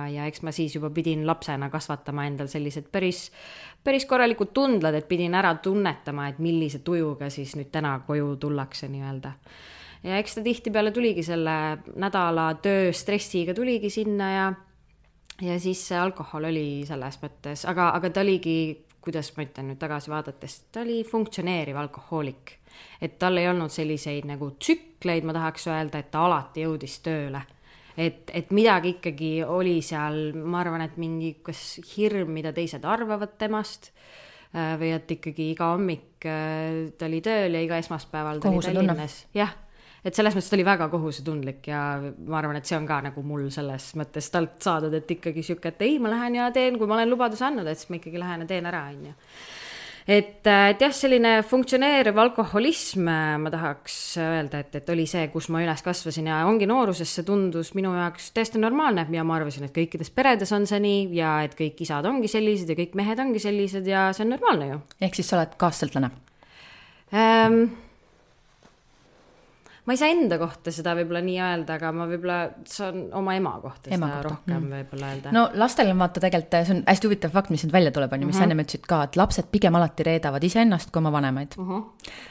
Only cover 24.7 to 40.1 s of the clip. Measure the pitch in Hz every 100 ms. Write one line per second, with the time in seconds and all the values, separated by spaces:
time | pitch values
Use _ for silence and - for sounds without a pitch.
24.7 | 330 - _ 180 165 160 160 160 160 -
25.7 | 156 156 151 143 156 175 156 135 156 160
26.7 | 156 135 - 165 156 143 135 135 _ _
27.7 | - - - 165 160 - 175 165 202 220
28.7 | 185 175 175 175 143 156 160 147 180 185
29.7 | 170 151 156 151 151 151 156 156 175 175
30.7 | 165 160 165 165 165 160 151 - 156 -
31.7 | - - - 214 202 165 160 156 156 170
32.7 | 147 143 226 220 208 208 - 214 214 208
33.7 | - - _ - - - - - 165 160
34.7 | 160 160 160 160 165 160 151 156 160 170
35.7 | 175 190 151 - _ 160 156 156 156 160
36.7 | 160 160 - 160 165 208 220 190 165 165
37.7 | 165 165 156 - 156 151 151 190 180 180
38.7 | 185 190 160 151 - - 208 208 - -
39.7 | - - - 190